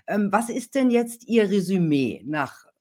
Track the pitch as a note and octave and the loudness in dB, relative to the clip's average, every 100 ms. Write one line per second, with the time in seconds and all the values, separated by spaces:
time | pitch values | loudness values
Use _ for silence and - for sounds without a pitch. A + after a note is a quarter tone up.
0 | - G#3 G3+ G3 A3+ A#3 - C#4 B3+ A#3 | -6 -2 0 0 -2 -8 -6 0 2 2
1 | A#3 - - A3+ G#3 G3+ F3 F#3+ E3 C#3+ | -2 -4 0 2 4 2 0 0 2 2
2 | B2 D#2 A2+ D3+ C3 - _ _ | 0 -4 -6 -4 -6 -8 _ _